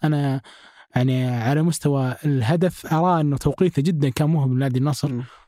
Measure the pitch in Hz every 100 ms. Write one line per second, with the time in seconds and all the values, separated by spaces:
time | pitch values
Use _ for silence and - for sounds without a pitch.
0 | 156 147 143 135 - - - - - 123
1 | 127 127 127 120 139 147 170 - 147 139
2 | 131 120 147 135 113 170 180 - - 160
3 | 180 170 147 135 147 - 185 147 156 160
4 | 139 - 151 160 135 127 135 123 147 139
5 | 147 123 127 -